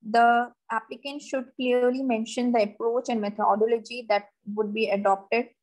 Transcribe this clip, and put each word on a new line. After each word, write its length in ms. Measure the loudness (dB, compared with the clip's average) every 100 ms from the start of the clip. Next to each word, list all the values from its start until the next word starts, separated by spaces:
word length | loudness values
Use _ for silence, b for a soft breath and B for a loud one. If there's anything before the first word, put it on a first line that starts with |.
| 0
The 440 | 4 6 4 0 _ _
applicant 520 | -6 -6 -14 -12 -12
should 240 | -6 -6 -6 -6
clearly 460 | 0 2 2 0
mention 500 | -2 -2 -2 -2 0
the 100 | 2
approach 460 | 0 -2 -2 -2 -2
and 120 | -4
methodology 840 | -4 -2 0 2 2 0 -2 -14 -2
that 180 | -2 -2 _ -10
would 180 | -4 -4
be 160 | 0 0
adopted. 600 | 2 2 0 0 -2 -2 _